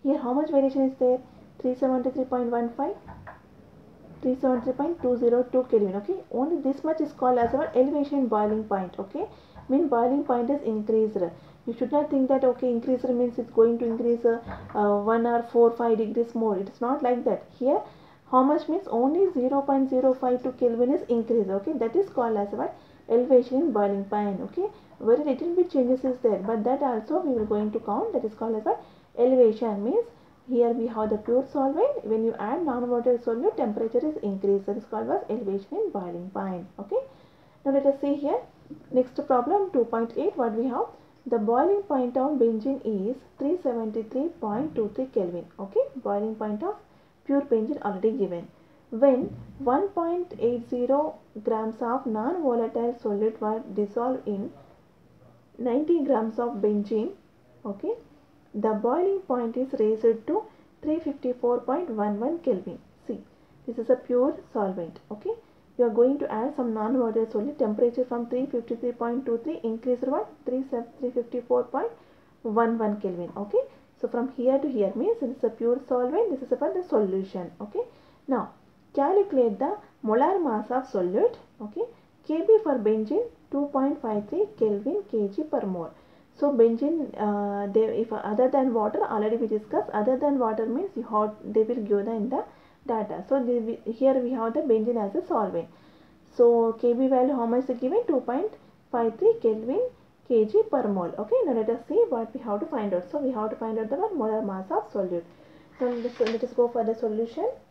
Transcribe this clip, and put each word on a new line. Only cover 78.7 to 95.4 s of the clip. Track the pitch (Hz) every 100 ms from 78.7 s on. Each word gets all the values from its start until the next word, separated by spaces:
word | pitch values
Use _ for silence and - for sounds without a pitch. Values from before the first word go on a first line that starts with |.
| _ _
calculate | - 285 392 392 269 233 196
the | 277 415 - _
molar | 214 220 302 392
mass | 302 - -
of | 254 262
solute. | - 180 208 466 - - _
Okay, | 214 339 494 - _ _ -
K | 311 403
B | 440
for | 381 262
benzene | 208 220 220 359 480 - _
two | 277 285
point | 269 269 285
five | 233 208 208
three | 320 415 -
Kelvin | 220 202 233 403 392
K | 220 196
G | 196
per | 302 269 208
mole. | 180 160 - _ - _
So | - 285
benzene, | 254 233 226 294 330 277 -
uh, | 208 202 202 202 202
they, | 208 220 -
if | 226
other | 214 202 214 262
than | 277 262
water, | 226 214 -
already | - 214 214 233
we | 220
discussed, | 214 - - -
other | 214 214 262
than | 294 277
water | 226 214 220
means | 247 392 247
you |
have, | 214 214 214 -
they | - 214
will | 220 247
give | 202 202 208
the, |
in | 226 220
the | 269 - - - _ -
data. | 226 214 165 -
So | 269
they, | 240 240
we, | 220 226 208
here | 233 269
we | 262 240
have | 254 226
the | 262
benzene | 311 220 220 233 202
as |
a | 302 359
solvent. | 285